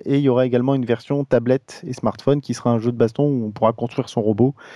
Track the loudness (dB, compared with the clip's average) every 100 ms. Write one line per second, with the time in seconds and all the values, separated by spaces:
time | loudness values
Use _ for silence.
0 | 0 0 2 2 2 2 2 0 0 -2
1 | -2 -4 0 0 2 -2 -2 -14 -12 -6
2 | -4 -2 0 0 -2 -4 0 0 0 0
3 | 0 0 -2 -2 -4 0 0 0 -4 -6
4 | -4 -2 -2 2 2 0 -14